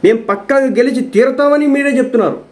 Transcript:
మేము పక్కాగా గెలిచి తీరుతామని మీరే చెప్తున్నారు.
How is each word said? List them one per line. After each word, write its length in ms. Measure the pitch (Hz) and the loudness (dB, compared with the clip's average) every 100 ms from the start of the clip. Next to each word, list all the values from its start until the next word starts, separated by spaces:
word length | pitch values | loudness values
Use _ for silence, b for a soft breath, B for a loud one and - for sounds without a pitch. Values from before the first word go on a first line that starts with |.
మేము 140 | 196 226 | 2 2
పక్కాగా 480 | 226 202 - 269 262 | -2 -6 -2 0 0
గెలిచి 360 | 208 262 - | 0 0 -2
తీరుతామని 680 | - 196 254 - 285 294 294 | -2 0 0 2 0 2 2
మీరే 220 | 277 285 | 0 0
చెప్తున్నారు. 500 | 254 233 233 180 - - | 0 0 0 -2 -4 -14